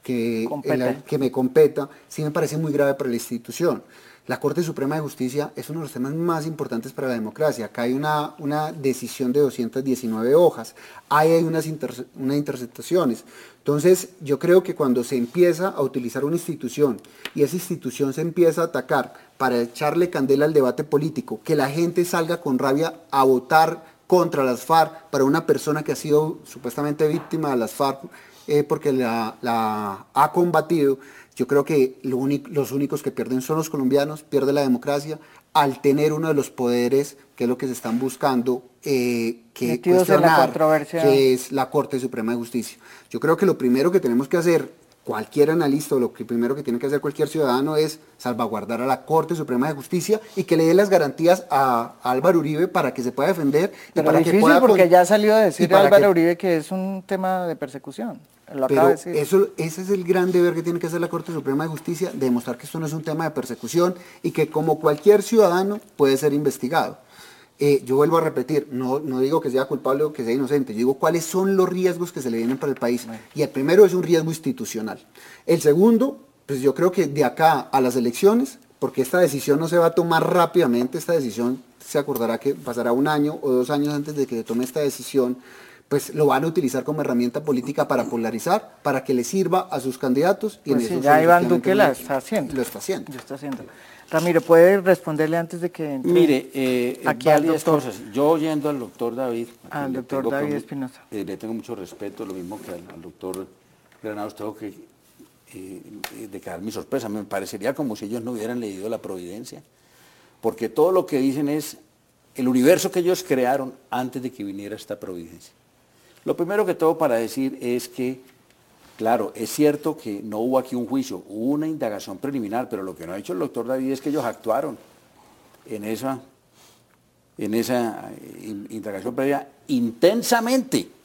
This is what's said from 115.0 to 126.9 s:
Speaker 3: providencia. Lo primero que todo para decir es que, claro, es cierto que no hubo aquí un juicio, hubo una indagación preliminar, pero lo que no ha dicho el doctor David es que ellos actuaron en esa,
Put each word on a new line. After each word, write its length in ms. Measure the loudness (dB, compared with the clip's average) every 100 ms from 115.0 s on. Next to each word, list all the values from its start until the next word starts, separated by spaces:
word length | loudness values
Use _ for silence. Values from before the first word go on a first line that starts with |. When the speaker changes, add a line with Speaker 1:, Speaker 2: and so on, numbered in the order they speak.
Speaker 3:
providencia. 520 | -10 -12 -14 -20 -20 _ _ _ _ _ _ _
Lo 120 | -6 -4
primero 280 | -2 0
que 100 | 0
todo 220 | 2 0 2
para 180 | 0 0
decir 400 | -2 -4 -4 -4
es 280 | -4 -4 -6
que, 320 | -6 -6 -8 -16 _ _ _ _ _ _ -6
claro, 340 | -2 0 -2 -6
es 120 | -8
cierto 460 | 0 2 2 -4 -6
que 240 | -10 -10
no 140 | -8 -6
hubo 180 | 0 0
aquí 160 | -2
un 120 | -8 -4
juicio, 360 | -4 -4 -10 -12
hubo 240 | -6 -4
una 160 | -2 -4
indagación 500 | -6 -6 -6 -12 -10
preliminar, 500 | -8 -6 -6 -6 -6
pero 140 | -8
lo 140 | -8 -12
que 100 | -12
no 60 |
ha 40 | -12
dicho 160 | -8
el 60 | -6
doctor 260 | -6 -6 -6
David 260 | -4 -4
es 80 | -4
que 80 | -4
ellos 160 | -4
actuaron 520 | -4 -6 -4 -2 -4 -12 -18 _ _ _ _ _ _ _ -14
en 180 | -12
esa, 340 | -8 -6 -6 -8 -12 _ _ _ -20 _ _